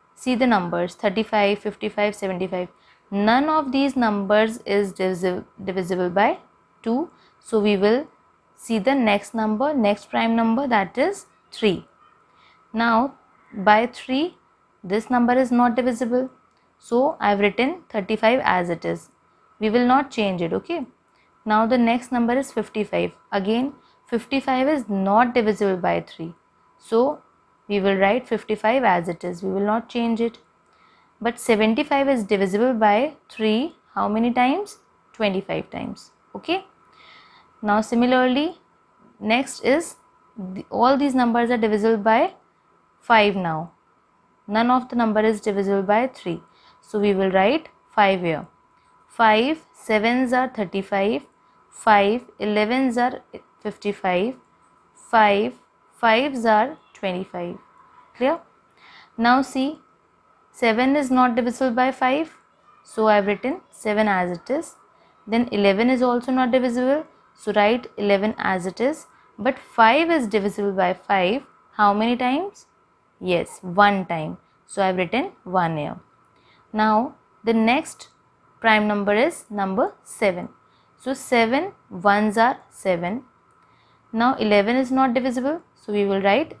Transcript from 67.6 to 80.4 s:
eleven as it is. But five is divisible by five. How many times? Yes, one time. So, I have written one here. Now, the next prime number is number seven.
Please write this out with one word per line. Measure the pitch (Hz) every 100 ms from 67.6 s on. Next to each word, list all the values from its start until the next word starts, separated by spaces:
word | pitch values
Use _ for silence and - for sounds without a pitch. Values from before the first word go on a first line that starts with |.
| 208 240 - -
eleven | 202 196 214 -
as | - 190 180
it | -
is. | 254 311 - _ _ -
But | 220 269
five | - - 220 277 330
is | 330 226
divisible | 208 202 202 202
by | 190 180 185
five. | - 196 180 254 - _ _
How | - 208
many | 202 226 247
times? | 247 277 392 - _ _ _ _ _ _
Yes, | 180 170 - -
one | 185 180 208 202 180
time. | 170 156 175 _ _ _
So, | -
I | 190
have | 185
written | 170 226 359 -
one | 185 185 170 156
here. | 147 - - _ _ _ _ _ _
Now, | 214 214 214 262 - _ _
the | 226
next | 226 220 269 - - - _ _ _ _ _
prime | 226 214 214
number | 208 202
is | 208 302 - -
number | 208 190 190 370 -
seven. | - - 202 180